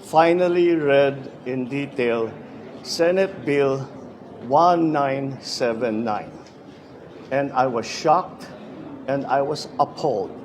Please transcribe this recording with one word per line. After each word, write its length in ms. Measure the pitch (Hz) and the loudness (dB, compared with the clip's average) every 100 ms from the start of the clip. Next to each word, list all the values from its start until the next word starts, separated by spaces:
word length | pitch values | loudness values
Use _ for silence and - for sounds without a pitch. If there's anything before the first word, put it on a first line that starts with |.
finally 680 | - 160 165 175 180 175 175 | 2 4 6 6 4 4 4
read 580 | 165 147 139 139 139 131 - - | 4 4 6 4 2 -10 -12 -8
in 180 | 131 123 | -4 -4
detail 600 | 139 139 139 120 117 113 104 - - - - | -4 -6 -2 0 2 -2 -6 -14 -16 -16 -14
Senate 640 | - - 170 185 190 - 123 | -10 0 2 4 0 -2 -2
Bill 320 | 143 139 135 135 - - - - - 117 | 2 2 0 -6 -12 -16 -18 -18 -16 0
one 460 | 139 170 175 165 | 4 6 6 4
nine 480 | 151 139 135 135 131 | 2 0 0 -4 -8
seven 640 | - - 127 113 120 110 | -10 -2 0 0 0 0
nine, 260 | 117 104 80 - - - - - - - - - - | -2 -4 -6 -16 -18 -20 -20 -20 -20 -20 -20 -18 -4
and 200 | 135 139 | -2 0
I 140 | 127 131 | 2 2
was 200 | 117 107 | 0 -4
shocked 600 | - 165 160 180 - - - - - - - - | -4 2 2 2 -10 -16 -16 -16 -14 -14 -14 -4
and 160 | 139 | -4
I 160 | 127 139 | 0 0
was 280 | 139 151 - - | 0 -4 -8 -2
appalled 560 | 135 - 160 110 90 - | -2 0 -2 -2 -4 -8